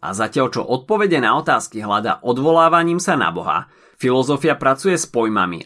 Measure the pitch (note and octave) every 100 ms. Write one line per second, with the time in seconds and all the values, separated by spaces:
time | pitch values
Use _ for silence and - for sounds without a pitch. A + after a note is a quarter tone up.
0 | D#2 G2 A2 C#3 B2+ A#2 - C3 C3+ G#3
1 | G#3 D#3 A2+ C3+ D#3 B2 - A2 G#2 G2+
2 | G#2+ - A2+ B2 D3 E3 E3 E3+ E3+ F3
3 | F#3 D3+ E2+ E2+ F2 D#2 - _ _ -
4 | B2+ B2+ C3 C#3 D#3 C#3 C3+ C3 F#3+ E3+
5 | - A#2+ A2 G#2+ F2+ E2